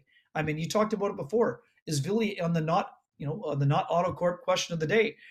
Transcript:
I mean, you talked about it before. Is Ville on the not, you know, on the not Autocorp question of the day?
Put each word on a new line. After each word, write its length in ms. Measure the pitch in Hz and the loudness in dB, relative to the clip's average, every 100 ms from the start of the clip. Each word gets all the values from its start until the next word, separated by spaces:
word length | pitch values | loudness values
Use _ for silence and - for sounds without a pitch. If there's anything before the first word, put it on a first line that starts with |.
| _ _ _ 156 | _ _ _ -4
I 60 | |
mean, 160 | 151 151 | -2 -2
you 100 | 165 | -2
talked 260 | 214 214 | 0 0
about 180 | 208 202 | 0 -2
it 60 | 196 | -4
before. 440 | 143 220 214 156 _ _ - | -2 0 0 -2 _ _ -4
Is 140 | 147 | -2
Ville 320 | 143 220 214 202 | 0 0 0 0
on 120 | 170 | 0
the 80 | 170 | 0
not, 320 | 156 180 - - _ - | 2 0 0 -10 _ -10
you 100 | 143 | -6
know, 160 | 214 165 | -6 -4
on 140 | 143 | 0
the 60 | 139 | 2
not 240 | 160 - | 2 2
Autocorp 500 | 170 180 - 175 175 | 0 0 0 0 0
question 320 | - 185 - | 0 0 0
of 60 | 170 | -4
the 80 | 156 | 2
day? 280 | 214 214 - - | 2 2 -2 -18